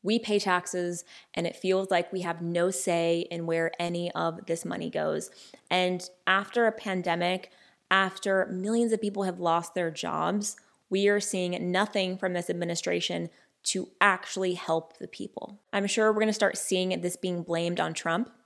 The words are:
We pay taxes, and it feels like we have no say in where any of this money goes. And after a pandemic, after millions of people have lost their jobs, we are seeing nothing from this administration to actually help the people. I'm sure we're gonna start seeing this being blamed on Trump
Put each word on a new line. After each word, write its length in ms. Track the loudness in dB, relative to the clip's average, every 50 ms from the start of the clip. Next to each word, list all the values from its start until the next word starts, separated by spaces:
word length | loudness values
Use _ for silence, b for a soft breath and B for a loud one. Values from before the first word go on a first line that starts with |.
We 160 | 2 2 2
pay 220 | 2 2 2 0 2
taxes, 640 | 4 4 2 2 0 -2 -4 -2 -2 -2 -4 -6 -10 B B B B B B
and 100 | -2 -2
it 100 | -2 -4
feels 360 | -2 0 2 2 2 2 2
like 200 | 2 0 0 0
we 100 | -4 -4
have 200 | -4 -4 -4 -4
no 300 | -4 -2 2 2 2 2
say 560 | 2 0 0 0 2 2 4 2 2 2 0 -4
in 140 | -6 -6 -2
where 260 | 0 0 2 0 0 -2 -2
any 320 | -4 -2 -2 -2 -4 -4
of 360 | -2 -2 -2 -2 -2 -4 -4
this 180 | -4 -4 -4 -2
money 240 | -6 -6 -4 -6 -4
goes. 400 | -4 -2 -2 0 -2 -2 -6 -8 B B B B B B B _
And 400 | 0 2 2 2 0 -2 -6 -12 -18 _ _
after 400 | 2 2 2 0 0 0 2 4
a 60 | 4
pandemic, 800 | 2 0 -6 -4 -4 -2 0 0 0 0 0 0 0 -2 -6 b b b b b b b b _
after 560 | 4 4 4 2 -2 -4 -2 2 2 2 2
millions 440 | 0 -2 -4 -2 0 2 2 4 2
of 80 | 2 0
people 240 | 0 -2 -2 0 -2
have 160 | -2 -2 0
lost 360 | 0 2 2 2 0 -2 -4
their 160 | -2 -2 -2
jobs, 680 | -2 -4 -6 -4 -2 0 0 0 0 0 -2 -2 -6 b b b b b b _
we 180 | 0 4 4
are 120 | 4 4 4
seeing 520 | 0 -2 -2 -2 -2 -2 -2 -2 -2 0
nothing 460 | 2 2 2 2 2 0 0 0 -2
from 160 | -2 -2 -2 -2
this 160 | -2 -2 -2
administration 800 | -2 -2 -2 -2 -4 -2 -2 -2 -2 0 -2 -2 -4 -4 -6 -6 b b b b b _ _
to 260 | -4 -2 -2 -4 -6 _ _
actually 540 | 6 6 6 2 -4 -8 -4 -2 -2 -2 -2
help 420 | -4 -2 0 0 0 0 -4 -14
the 100 | -14 -14
people. 520 | -14 -10 -12 -12 -10 _ -12 -12 -12 -14 -20 _ _
I'm 160 | -2 -2 0
sure 240 | 0 2 4 4 4
we're 80 | 6 4
gonna 140 | 2 2 4
start 240 | 2 2 2 2
seeing 420 | 0 -2 0 0 0 2 0 -2 -2
this 140 | -2 -4 -4
being 280 | -4 -4 -4 -4 -4 -2
blamed 360 | -2 -2 0 0 0 0 0
on 140 | -2 -2 -2
Trump 360 | -4 -2 0 0 0 -2 -4 -6 _ _